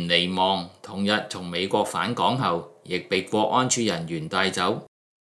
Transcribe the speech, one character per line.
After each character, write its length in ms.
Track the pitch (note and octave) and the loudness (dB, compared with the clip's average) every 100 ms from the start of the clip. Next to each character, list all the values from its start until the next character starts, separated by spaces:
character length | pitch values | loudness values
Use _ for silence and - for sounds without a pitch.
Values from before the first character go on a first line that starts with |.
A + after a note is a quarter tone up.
| E2+ | 2
彌 260 | F2 F2 | 2 2
望 340 | F#2 F#2+ F#2+ F2 - | 2 2 0 -4 -14
同 240 | - F#2 G2+ | -12 -4 0
日 40 | G#2 - | 0 0
從 160 | F#2 F2 | -8 -6
美 200 | F2 G2 | -4 0
國 160 | A2 | 2
返 320 | G2+ F2+ F2+ | 2 0 -2
港 220 | - F#2 B2+ | 2 2 2
後， 340 | G2 E2+ - - | 0 0 -4 -16
亦 140 | - F2+ | -6 -6
被 240 | - F#2 | -2 -2
國 200 | F2+ G#2+ | 0 0
安 240 | G#2+ A#2 B2+ | 2 2 2
處 120 | B2 | 2
人 240 | A2 E2+ E2 | 0 -2 -4
員 200 | E2 D#2 | -6 -4
帶 220 | F#2 F#2+ | 0 0
走。 320 | F#2 F2+ B2+ - _ _ _ | 0 0 -2 -6 _ _ _